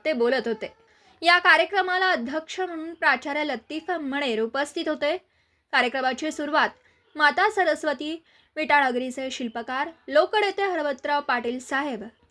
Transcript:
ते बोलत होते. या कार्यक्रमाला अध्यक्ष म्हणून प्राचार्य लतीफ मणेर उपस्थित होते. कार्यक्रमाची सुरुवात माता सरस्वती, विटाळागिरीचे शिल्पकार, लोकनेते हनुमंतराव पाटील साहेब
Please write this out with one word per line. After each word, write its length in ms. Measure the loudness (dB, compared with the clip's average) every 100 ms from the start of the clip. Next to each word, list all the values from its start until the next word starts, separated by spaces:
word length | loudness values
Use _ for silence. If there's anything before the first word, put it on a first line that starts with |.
ते 80 | -2
बोलत 340 | 0 2 2 -2
होते. 260 | -6 -8 -14 _ _ _ -2
या 160 | 4 4
कार्यक्रमाला 720 | 6 6 4 0 0 2 2
अध्यक्ष 480 | 0 -2 -6 -6 -6
म्हणून 320 | -6 -6 -10
प्राचार्य 500 | 0 2 2 0 -4
लतीफ 460 | -2 -4 -8 -8 -4
मणेर 480 | -4 -4 -4 -2 0
उपस्थित 480 | 0 -2 -4 -4 -4
होते. 280 | -2 -2 -2 _ _ _ _ _
कार्यक्रमाची 580 | 0 0 0 -2 -2 -6
सुरुवात 380 | -6 -2 2 0 -2 _ _ _ 2
माता 320 | 2 4 2
सरस्वती, 720 | 2 0 0 -2 -4 -6 -10 _ _ _ -6
विटाळागिरीचे 720 | 2 2 2 0 -4 -6 -8
शिल्पकार, 580 | -6 -6 -6 -6 -6 -6 -10 2
लोकनेते 540 | 4 4 2 0 0
हनुमंतराव 580 | 0 0 -2 -4 -2 -2
पाटील 380 | 0 -2 -2 -6
साहेब 440 | -4 -4 -2 -6 -10 -16 _